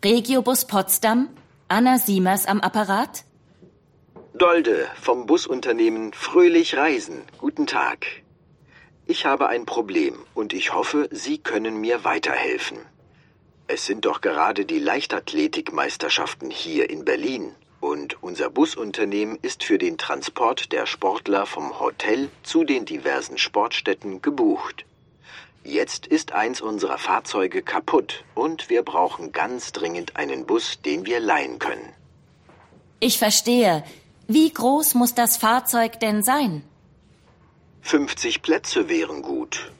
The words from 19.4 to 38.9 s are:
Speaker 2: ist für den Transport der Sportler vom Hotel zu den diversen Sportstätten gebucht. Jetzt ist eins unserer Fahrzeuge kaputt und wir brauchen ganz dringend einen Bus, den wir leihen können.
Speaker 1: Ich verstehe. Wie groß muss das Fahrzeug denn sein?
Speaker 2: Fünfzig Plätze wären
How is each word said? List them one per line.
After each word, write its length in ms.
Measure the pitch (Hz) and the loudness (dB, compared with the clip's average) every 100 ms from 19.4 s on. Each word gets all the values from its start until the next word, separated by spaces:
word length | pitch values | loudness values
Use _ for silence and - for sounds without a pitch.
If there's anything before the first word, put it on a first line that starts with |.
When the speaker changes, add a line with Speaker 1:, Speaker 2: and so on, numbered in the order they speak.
Speaker 2:
ist 220 | - - | -8 -6
für 160 | - 101 | 0 2
den 200 | 90 82 | 0 -4
Transport 720 | - - - - 113 123 - | -6 -6 -6 0 0 0 -4
der 140 | 76 - | -4 -4
Sportler 600 | - - - - 98 101 | -2 -2 -2 0 0 0
vom 320 | - - - | -6 -8 -4
Hotel 500 | - - 107 113 139 - | -4 -4 -2 0 -2 -8
zu 220 | - 160 | 0 0
den 220 | 156 131 107 | 2 0 -2
diversen 520 | 156 - 135 - 127 | -6 -2 -4 -6 -4
Sportstätten 840 | - - 113 - - 95 104 95 | -2 0 0 0 -2 -4 -4 -4
gebucht. 640 | 143 143 113 90 - - - _ _ _ - - - _ | -2 2 2 2 -2 -12 -20 _ _ _ -20 -20 -20 _
Jetzt 440 | - - - - - | -6 -2 -2 -4 0
ist 240 | 156 - | 0 0
eins 280 | - 110 - | -2 -2 -2
unserer 380 | 110 107 85 65 | -4 -2 -2 -2
Fahrzeuge 640 | - 98 - 107 95 92 | 0 -2 0 -2 0 -2
kaputt 600 | - - - 151 - - - | -4 -4 2 2 2 -8 -12
und 340 | - 143 160 - | -4 -4 -4 0
wir 140 | 117 | 0
brauchen 480 | - - - - - | 0 0 0 -2 -10
ganz 400 | 76 90 127 - | -4 -4 -4 -10
dringend 460 | - 85 85 85 - | -6 -6 -6 -8 -8
einen 280 | 151 67 | -6 -6
Bus, 360 | 64 113 - - | 0 0 0 -6
den 220 | 76 76 98 | -4 -4 -2
wir 140 | 120 | -2
leihen 400 | 110 78 67 58 | 0 0 -2 -6
können. 280 | - 55 53 - _ _ _ _ _ - - - _ _ | -6 -8 -12 -20 _ _ _ _ _ -20 -20 -20 _ _
Speaker 1:
Ich 180 | - - | 0 2
verstehe. 680 | 220 - - 247 220 165 156 - _ _ _ | 2 2 4 4 6 4 -2 -18 _ _ _
Wie 260 | 226 311 | 4 4
groß 420 | - 233 277 311 | 4 2 4 4
muss 200 | 247 240 | 4 4
das 220 | - 233 - | 4 2 2
Fahrzeug 640 | 220 240 254 247 226 226 | 4 4 2 2 2 0
denn 240 | 220 208 | 0 2
sein? 400 | 214 277 262 156 139 _ _ _ _ _ _ _ _ _ _ _ | 2 2 2 -2 -8 _ _ _ _ _ _ _ _ _ _ _
Speaker 2:
Fünfzig 640 | - 156 143 - 120 117 | 0 0 0 -4 -4 -4
Plätze 460 | - 156 - - | 0 -2 0 -2
wären 340 | 87 | 0